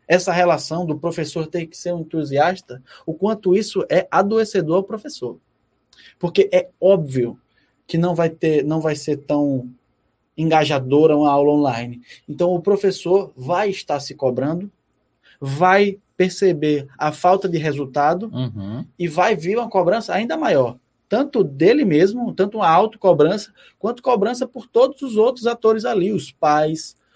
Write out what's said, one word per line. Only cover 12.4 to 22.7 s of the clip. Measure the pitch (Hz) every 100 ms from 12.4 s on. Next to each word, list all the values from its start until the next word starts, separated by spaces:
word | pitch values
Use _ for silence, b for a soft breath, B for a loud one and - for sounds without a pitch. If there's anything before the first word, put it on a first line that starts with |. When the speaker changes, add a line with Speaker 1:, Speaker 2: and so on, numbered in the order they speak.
| 180
Speaker 1:
o | 180
professor | 170 196 196 190 170 190 175 -
vai | 127 180 208
estar | - - 147
se | 139
cobrando, | 127 135 123 139 170 202 _ _ _ _ _ b b
vai | 139 139 180 196 202 196 _ _
perceber | 180 - 190 151 151 147 135 -
a | 151
falta | 147 180 196 196
de | 165
resultado | 156 139 135 139 143 175 220
Speaker 2:
Uhum. | 123 127 101 98 113 - _
Speaker 1:
e | 170
vai | 156 190
vir | 196 165 220
uma | 233
cobrança | 196 175 220 220
ainda | 180 233 320
maior. | 277 156 123 117 _ _ _
Tanto | 220 285 240
dele | 160 135 170 277
mesmo, | 233 151 190 240 233
tanto | - 202 220
uma |
autocobrança, | 180